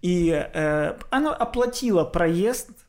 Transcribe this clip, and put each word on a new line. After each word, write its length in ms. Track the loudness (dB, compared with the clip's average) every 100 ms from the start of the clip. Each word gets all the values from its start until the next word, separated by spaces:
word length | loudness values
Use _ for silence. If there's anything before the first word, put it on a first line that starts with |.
И, 280 | 2 2 2
э, 640 | 0 -2 -2 0 0 -2 -4 -4
она 240 | -2 0
оплатила 680 | -2 -4 0 -2 0 2 2
проезд 680 | 2 2 0 2 0 -2 -8 -18